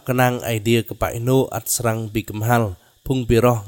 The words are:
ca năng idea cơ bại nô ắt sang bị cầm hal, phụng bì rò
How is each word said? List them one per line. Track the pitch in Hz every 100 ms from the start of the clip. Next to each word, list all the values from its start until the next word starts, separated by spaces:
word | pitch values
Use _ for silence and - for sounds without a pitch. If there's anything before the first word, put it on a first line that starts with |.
| -
ca |
năng | 127 127 123
idea | - 113 104 117 107
cơ | -
bại | - 120
nô | 120 131
ắt | 127 113 -
sang | - 117 110 110
bị | 110
cầm | 98 107
hal, | 110 120 110 90 _ _
phụng | - 131 117
bì | 117
rò | 123 113